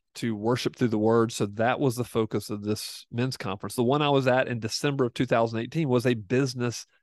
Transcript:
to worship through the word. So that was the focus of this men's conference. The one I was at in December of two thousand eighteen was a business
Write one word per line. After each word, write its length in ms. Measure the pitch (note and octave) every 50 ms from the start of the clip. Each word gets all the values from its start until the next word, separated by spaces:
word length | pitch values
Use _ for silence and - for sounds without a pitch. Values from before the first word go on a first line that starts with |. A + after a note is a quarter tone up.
| _ _ -
to 200 | - - A#2 A2
worship 400 | G#2 G#2 A2+ B2+ B2 - B2 -
through 140 | - C3 A2+
the 100 | A2 G#2+
word. 320 | G#2+ A2 A2+ A#2 A2+ A2+
So 160 | - - A2 G2+
that 320 | G#2 A2 A2+ B2 B2+ -
was 160 | D3+ C3+ A#2
the 80 | B2 A#2+
focus 480 | - - A#2 A2 - - G#2+ - -
of 120 | G#2+ G#2 G2+
this 440 | G#2 G#2+ - - - - - - -
men's 260 | - A#2 B2 C3 C3 -
conference. 360 | - G2 F#2 F#2 - G2 -
The 100 | - A#2+
one 200 | A#2+ C#3 D3 D3+
I 60 | D3
was 180 | C#3+ C3+ B2+ C3
at 200 | B2 C3 C3 -
in 120 | B2 A2+
December 460 | A2 G#2+ - - - D3 C#3 C3+ B2+
of 100 | A#2+ -
two 100 | - C3+
thousand 340 | A#2+ C3 A#2 A#2 A2+ A2+ A2+
eighteen 300 | A#2+ B2 - D#3+ E3 C3
was 160 | B2 B2 A2+
a 80 | B2+ B2
business 720 | A2 G2+ - B2 C3 C#3+ B2+ B2 B2 A#2+ A#2+ A2+ - - _ _ _